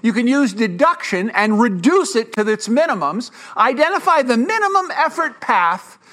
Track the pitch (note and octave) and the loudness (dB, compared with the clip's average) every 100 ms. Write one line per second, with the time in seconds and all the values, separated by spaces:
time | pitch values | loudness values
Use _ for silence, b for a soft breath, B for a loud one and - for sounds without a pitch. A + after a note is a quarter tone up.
0 | A3 G#3+ A#3+ C#4 C4 G3 A3 F3 D#4 F4 | -2 0 2 2 2 0 -2 2 0 0
1 | - F#3 G#3+ - G#3+ G#3+ A#3+ F#3 G3+ F#4+ | -4 -4 -2 0 2 2 2 2 2 2
2 | F4 A#3 A3+ - G#3+ G#3+ G#3 A#3+ E4 G#3+ | 2 -2 -4 -2 -2 -2 0 0 0 0
3 | C#3+ F#3+ A#3+ B B B A3+ C4 D#4 F#4+ | -2 -4 -8 B B B 0 2 0 0
4 | F#4 D#4+ C4 A3+ D4+ A4 G4 G4 F4+ G#3+ | 2 2 2 0 0 0 0 0 -2 -2
5 | D#4 - D#4 - - G#3+ E3+ F#3 - - | -2 -2 -6 -6 -2 0 0 -2 -8 -20
6 | B | B